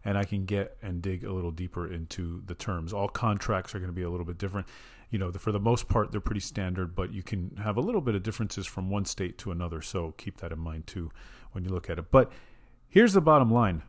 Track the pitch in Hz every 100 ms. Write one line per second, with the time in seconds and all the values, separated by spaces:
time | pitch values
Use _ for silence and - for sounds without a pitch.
0 | 101 101 101 101 95 101 98 - 104 90
1 | 92 92 101 92 87 82 90 - 85 85
2 | 82 - 85 87 92 87 - 90 80 101
3 | 101 - 117 101 - 98 - 101 90 90
4 | 87 87 87 87 98 98 - - - -
5 | - 107 92 87 - 104 107 120 - 117
6 | 104 107 - 104 - - 92 92 90 87
7 | 92 104 - 101 87 - 107 101 170 226
8 | 127 101 98 - 107 - 92 - 92 101
9 | 98 - 90 - - 87 85 80 - 92
10 | 82 - - - 85 80 82 80 - -
11 | 82 - - - - 98 90 92 - 82
12 | 82 135 123 - - - - - - 190
13 | 233 196 156 151 120 117 110 82